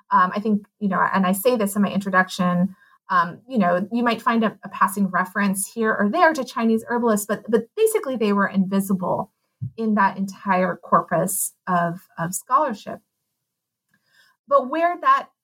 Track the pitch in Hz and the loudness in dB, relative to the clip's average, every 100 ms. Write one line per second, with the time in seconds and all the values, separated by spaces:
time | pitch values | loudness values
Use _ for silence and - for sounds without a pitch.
0 | - 202 185 214 220 208 - - 208 175 | 0 2 2 0 0 -2 -4 -6 -4 0
1 | - 196 185 196 247 247 202 208 190 196 | 0 2 0 2 2 2 0 0 0 0
2 | 196 185 185 - 180 175 185 - _ _ | 0 0 0 0 0 2 0 -2 _ _
3 | - - 175 - 240 262 175 180 202 240 | -2 0 0 -6 -4 0 2 2 0 0
4 | 233 226 240 233 214 - 202 - 202 202 | 0 0 0 2 0 -2 -10 -2 -2 0
5 | 190 180 185 214 202 196 - 233 220 - | -2 -2 -2 -2 -2 -2 -6 -2 -2 0
6 | 208 320 330 285 240 240 226 226 - 240 | 0 4 2 2 -6 -2 0 0 -2 -2
7 | 233 208 - 208 - 226 233 - 440 440 | 0 0 -2 -6 0 -2 -2 0 2 2
8 | 269 254 208 202 196 196 185 196 196 185 | -2 -2 0 2 0 0 0 0 0 -2
9 | 180 - - _ _ - - - 220 214 | -2 -4 -6 _ _ -12 -12 -6 -2 2
10 | 190 190 196 - 202 185 185 165 - 165 | 2 0 -8 -6 -2 0 0 -4 0 0
11 | - 170 190 - - _ - 180 170 180 | 2 -2 -2 -4 -8 _ -2 -2 -2 -6
12 | _ - 170 185 - 269 294 208 - - | _ -10 -8 -8 -2 0 0 -4 -12 -16
13 | _ _ _ _ _ _ _ _ _ _ | _ _ _ _ _ _ _ _ _ _
14 | _ _ _ _ - 277 254 311 339 349 | _ _ _ _ 0 2 2 0 0 0
15 | 277 269 262 _ | 2 2 0 _